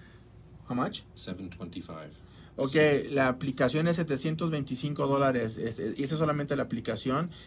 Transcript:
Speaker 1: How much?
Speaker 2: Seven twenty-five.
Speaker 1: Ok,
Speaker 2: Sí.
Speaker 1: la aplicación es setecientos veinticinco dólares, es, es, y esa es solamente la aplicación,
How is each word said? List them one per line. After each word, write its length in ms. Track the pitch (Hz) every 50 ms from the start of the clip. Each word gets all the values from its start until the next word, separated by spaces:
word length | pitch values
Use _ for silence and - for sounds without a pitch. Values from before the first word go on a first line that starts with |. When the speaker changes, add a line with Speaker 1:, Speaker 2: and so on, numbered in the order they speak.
| - - - - - - - - - - - - - -
Speaker 1:
How 40 | 123
much? 280 | 123 135 202 - - - - -
Speaker 2:
Seven 360 | - - - 92 87 98 92
twenty-five. 640 | 90 - - 85 85 92 82 - 82 80 78 78 76 - - - - - - - -
Speaker 1:
Ok, 120 | - 135 135
Speaker 2:
Sí. 380 | 139 160 151 151 143 139 - 117
Speaker 1:
la 160 | 139 139 135
aplicación 600 | 127 127 - - 139 131 - 143 123 - 156 160 170
es 80 | 170
setecientos 540 | 170 170 - 135 127 - 160 156 160 175 165
veinticinco 580 | 160 147 135 - 135 123 - 147 147 147 147 139
dólares, 480 | 139 139 139 135 127 120 117 110 113 -
es, 220 | - 117 - -
es, 180 | 92 110 - -
y 60 | 139
esa 100 | 135 160
es 60 | 151
solamente 340 | 160 151 147 147 143 143 147
la 80 | 135 127
aplicación, 680 | 127 - 117 117 - 113 113 - 131 127 143 170 175 - - -